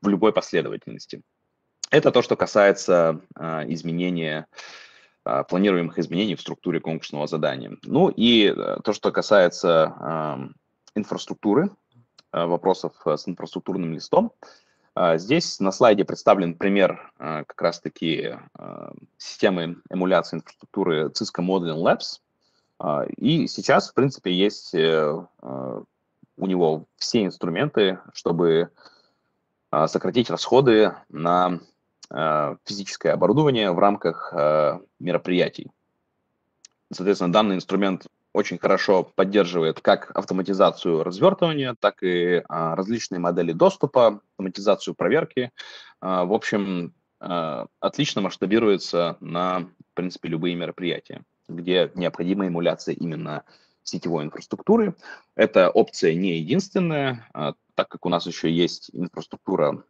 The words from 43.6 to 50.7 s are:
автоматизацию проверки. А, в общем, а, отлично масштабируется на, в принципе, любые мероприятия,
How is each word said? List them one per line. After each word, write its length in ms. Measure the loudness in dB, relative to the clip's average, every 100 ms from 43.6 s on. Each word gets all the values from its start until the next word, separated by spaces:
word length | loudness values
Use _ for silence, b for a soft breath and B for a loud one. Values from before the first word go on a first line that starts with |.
| 2 2 0 4 4 2 _
автоматизацию 600 | -10 -10 -4 0 0 -2
проверки. 580 | -2 0 0 -2 -6 -8 -10 B B B B
А, 240 | -4 -2
в 80 | 0
общем, 600 | -2 -2 -2 -2 -4 -6 _ _ _
а, 460 | -6 -4 -4 -6 -12 -6
отлично 440 | -4 -2 -4 -2
масштабируется 920 | -4 -4 0 2 4 2 0 -2 -2 -4
на, 400 | -8 -4 -2 -4
в 340 | -6 _ _
принципе, 340 | -8 -8 -8 -8
любые 280 | -4 -2 -4
мероприятия, 680 | -6